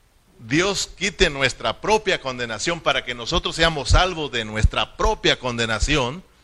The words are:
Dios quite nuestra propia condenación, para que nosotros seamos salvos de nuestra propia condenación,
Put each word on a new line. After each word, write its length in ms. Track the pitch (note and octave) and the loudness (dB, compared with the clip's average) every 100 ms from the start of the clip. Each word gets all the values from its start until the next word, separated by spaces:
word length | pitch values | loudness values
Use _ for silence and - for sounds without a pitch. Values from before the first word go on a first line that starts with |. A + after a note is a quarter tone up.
| _ _ _ _ | _ _ _ _
Dios 500 | A2+ D3 F#3+ F#3+ - - | -2 0 0 0 -4 -4
quite 340 | G3 F3 F#3 | -4 0 0
nuestra 500 | C#3 C3+ - A#2 G#2 | 2 0 0 -4 -2
propia 400 | - G#3+ G#3 D#3+ | 0 2 2 -2
condenación, 600 | C3+ B2 A#2+ G#2+ - E3+ | -2 -6 -6 -4 -4 -2
para 220 | - C3 | 0 0
que 120 | B2 B2 | -2 -6
nosotros 400 | A2+ E3+ F#3 D#3 | -4 -2 -2 2
seamos 340 | E3 D#3 A#2+ | 2 2 2
salvos 420 | D#3 F3+ E3 C#3+ | 4 4 0 -4
de 140 | A#2+ A2 | -4 -4
nuestra 500 | G#2+ - B2 A2 - | 0 2 2 -2 0
propia 420 | G#3 G#3+ E3 C#3 | 0 2 2 0
condenación, 840 | B2+ A#2+ A2+ G#2+ B2 D3 A#2+ E3 - _ | 0 -2 -2 0 0 2 0 -4 -14 _